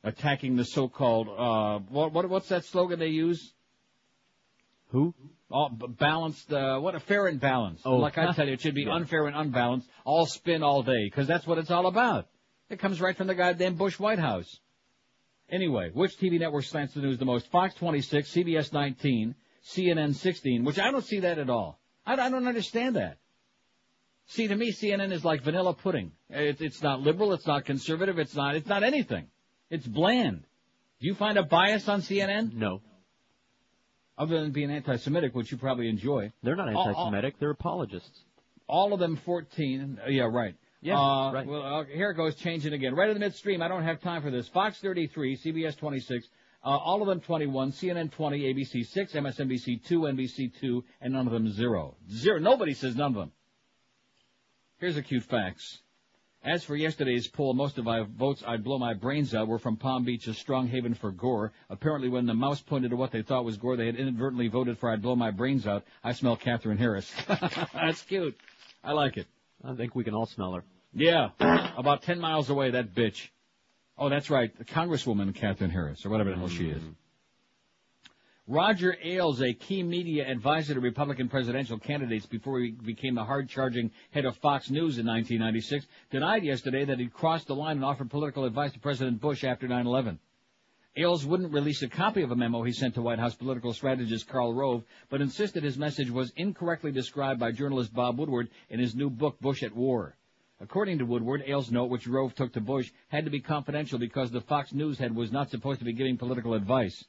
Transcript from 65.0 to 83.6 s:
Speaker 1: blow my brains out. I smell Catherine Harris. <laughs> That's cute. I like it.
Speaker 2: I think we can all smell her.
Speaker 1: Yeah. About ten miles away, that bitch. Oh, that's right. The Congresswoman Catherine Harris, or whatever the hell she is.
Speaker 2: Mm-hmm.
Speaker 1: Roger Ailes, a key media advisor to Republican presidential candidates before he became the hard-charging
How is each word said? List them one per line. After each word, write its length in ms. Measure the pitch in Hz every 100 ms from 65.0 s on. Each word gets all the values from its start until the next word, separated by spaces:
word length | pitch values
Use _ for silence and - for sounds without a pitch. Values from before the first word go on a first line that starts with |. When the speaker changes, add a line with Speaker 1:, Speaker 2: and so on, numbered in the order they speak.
Speaker 1:
blow 140 | 113 123
my 160 | 117
brains 340 | 98 127 135 107
out. 160 | 101 - -
I 80 | 117
smell 240 | 120 127 113
Catherine 420 | - 117 113 107
Harris. 320 | 120 101 - -
<laughs> 60 | -
That's 760 | 202 180 - 165 - 160 160
cute. 360 | - 190 160 117 - - - -
I 80 | -
like 240 | 151 139 110
it. 100 | - _ _ _
Speaker 2:
I 100 | 127
think 220 | 127 120 123
we 80 |
can 100 | 110
all 120 | 107 113
smell 260 | - 92
her. 100 | 90 - _ _
Speaker 1:
Yeah. 360 | - 160 170 113 - - 127 - -
About 260 | 131 143
ten 180 | - 175
miles 280 | 165 156 139
away, 220 | 139 135
that 240 | 123 113
bitch. 360 | 90 113 - - _ _ _ _ _ _ -
Oh, 100 | 143
that's 220 | 143 143
right. 260 | 139 113 -
The 80 |
Congresswoman 720 | 117 160 175 151 127 104 98
Catherine 360 | 95 107 95 92
Harris, 360 | 87 78 76 98
or 40 |
whatever 200 | 107 101
the 60 | 92
hell 120 | 87
she 200 | 85 82
is. 120 | 76
Speaker 2:
Mm-hmm. 120 | 80 80 _ _ _ _ _ _ _ _ _ _ - _ _ _ -
Speaker 1:
Roger 480 | 143 196 202 180 170
Ailes, 400 | 165 185 170 127
a 120 | 127
key 280 | 110 - 196
media 420 | 175 175 170 151 131
advisor 440 | 127 120 156 151
to 60 | 135
Republican 480 | 123 120 143 131 127
presidential 520 | 135 120 127 127 113
candidates 460 | - 147 127 110 98
before 340 | 113 135 131
he 100 | 120
became 460 | 113 113 113 135 123
the 80 |
hard-charging 640 | 107 139 131 -